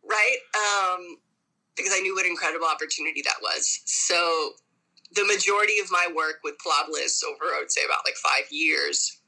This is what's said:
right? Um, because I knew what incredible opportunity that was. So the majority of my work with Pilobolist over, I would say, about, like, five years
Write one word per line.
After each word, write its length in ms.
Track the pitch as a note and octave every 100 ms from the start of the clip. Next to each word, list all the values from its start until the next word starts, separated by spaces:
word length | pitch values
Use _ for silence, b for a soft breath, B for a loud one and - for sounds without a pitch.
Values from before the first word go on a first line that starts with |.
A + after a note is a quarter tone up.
right? 360 | - G#3+ G#3 B3+ - G#3+
Um, 640 | G#3 G3+ F#3+ F3+ F3 E3 _ _ _ _ _ -
because 160 | G3
I 60 | F#3+
knew 140 | F#3+
what 120 | F#3+ F3+
incredible 400 | E3+ E3+ E3 E3
opportunity 560 | D3+ D#3 - D3+ D#3
that 140 | - -
was. 380 | D#2+ F2 - -
So 680 | - - - F3 E3+ E3 D3+ - _ _ _ _ -
the 120 | G#3
majority 540 | G3+ G3+ G3+ G3+ G#3 G#3
of 120 | F#3
my 180 | F3+ F3
work 220 | D#3+ D#3 D#3
with 100 | D3+ C#3+
Pilobolist 640 | F3 D3 D3+ D3+ C#3+ -
over, 300 | - - D#3+
I 40 | D3+
would 100 | D3+
say, 100 | D3
about, 160 | C#3+ C#3+
like, 120 | - D3+
five 340 | - C#2+ C3+
years 680 | D3+ D3+ C2+ D3 C#3+ - -